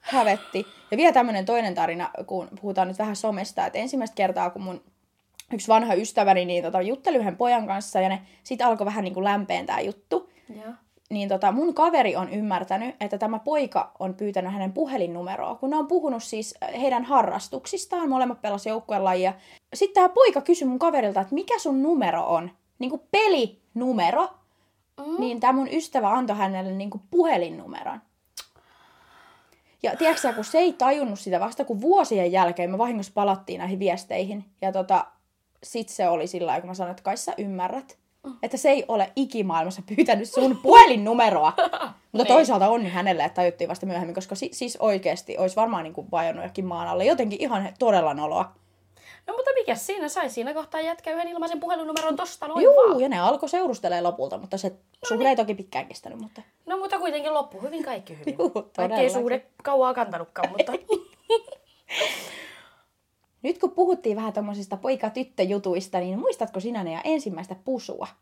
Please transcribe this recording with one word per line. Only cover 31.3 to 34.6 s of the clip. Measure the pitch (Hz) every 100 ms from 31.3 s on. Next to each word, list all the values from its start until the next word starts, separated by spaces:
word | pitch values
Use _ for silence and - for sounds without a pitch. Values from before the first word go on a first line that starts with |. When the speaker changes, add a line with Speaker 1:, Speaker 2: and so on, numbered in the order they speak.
| 180
Speaker 1:
vasta, | 202 233
kun | 277 220
vuosien | 254 392 311 208 180
jälkeen | 185 180 175 175
me | 190
vahingossa | 240 233 196
palattiin | - 202 190 196 180
näihin | 180 190
viesteihin. | 196 180 - 185 190 208 196 _